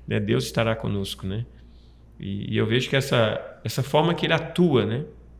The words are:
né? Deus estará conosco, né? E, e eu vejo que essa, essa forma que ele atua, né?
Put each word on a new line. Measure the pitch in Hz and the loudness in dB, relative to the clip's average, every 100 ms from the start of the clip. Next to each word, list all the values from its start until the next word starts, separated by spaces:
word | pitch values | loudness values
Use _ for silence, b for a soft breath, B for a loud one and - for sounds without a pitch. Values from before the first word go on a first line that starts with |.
| - | -4
né? | 113 | -2
Deus | 104 123 | 0 0
estará | 127 - 113 110 | 0 0 0 0
conosco, | 110 101 98 - 95 | -2 -4 -4 -8 -6
né? | 104 120 b b b b b - - | -6 -8 b b b b b -20 -14
E, | 98 98 - | -8 -8 -2
e | 110 | 0
eu | |
vejo | 110 123 131 | 2 2 2
que | |
essa, | 139 - 123 107 - - - | 0 2 2 2 0 -8 -10
essa | 110 - | -6 -4
forma | 127 151 170 | 0 2 2
que | 170 151 | 0 0
ele | |
atua, | 160 160 - 175 123 101 | 0 0 2 4 4 2
né? | 123 160 - - | -2 -6 -14 -20